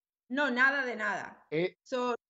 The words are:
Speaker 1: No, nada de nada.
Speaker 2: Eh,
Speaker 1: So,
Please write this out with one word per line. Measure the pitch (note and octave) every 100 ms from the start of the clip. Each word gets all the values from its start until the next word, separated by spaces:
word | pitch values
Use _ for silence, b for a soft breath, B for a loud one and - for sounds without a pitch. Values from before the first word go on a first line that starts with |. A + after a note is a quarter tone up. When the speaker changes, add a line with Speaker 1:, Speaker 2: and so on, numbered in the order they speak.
| _ _ _
Speaker 1:
No, | B3+ C#4+
nada | A#3+ C4+ C#4
de | B3+
nada. | G#3+ G#3+ F3 - - _
Speaker 2:
Eh, | D3+ F3+ -
Speaker 1:
So, | - B3+ B3 A#3